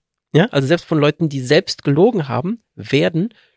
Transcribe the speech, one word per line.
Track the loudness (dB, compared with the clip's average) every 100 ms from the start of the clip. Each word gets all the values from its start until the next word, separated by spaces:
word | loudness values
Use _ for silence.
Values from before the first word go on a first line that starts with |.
| _ _ _
Ja? | 0 0
Also | 0 0
selbst | -2 0
von | 0
Leuten, | 0 0 -4
die | -4
selbst | 0 2 0 -4
gelogen | -2 2 2 2 -4
haben, | -4 -4 -8 _ -18
werden | -4 0 0 -2 -4 -6 _